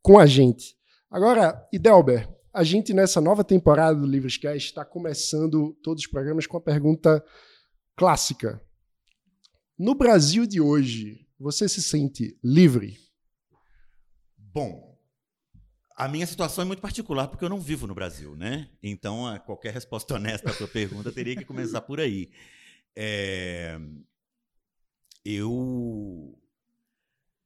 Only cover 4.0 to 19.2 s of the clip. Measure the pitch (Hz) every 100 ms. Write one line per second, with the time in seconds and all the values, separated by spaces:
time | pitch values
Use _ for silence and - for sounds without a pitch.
4 | 139 135 131 - 147 147 - - 147 175
5 | 170 143 - 156 160 156 151 - 160 160
6 | - 139 139 160 - 170 165 147 147 160
7 | 160 156 - - _ _ _ _ _ -
8 | 185 139 - 139 113 110 - _ _ _
9 | _ _ _ _ _ _ _ - 202 277
10 | 240 202 147 208 233 190 147 147 131 113
11 | 104 110 _ - 143 - 202 - - 151
12 | 139 - 117 - 123 151 175 120 101 101
13 | _ _ _ _ _ _ _ _ _ _
14 | _ _ _ _ 104 139 117 82 - _
15 | _ _ _ _ _ _ _ _ _ -
16 | 135 151 175 - 160 - 185 190 208 -
17 | 214 135 226 - 175 196 147 147 107 95
18 | 90 73 73 73 101 143 139 _ 104 98
19 | 104 113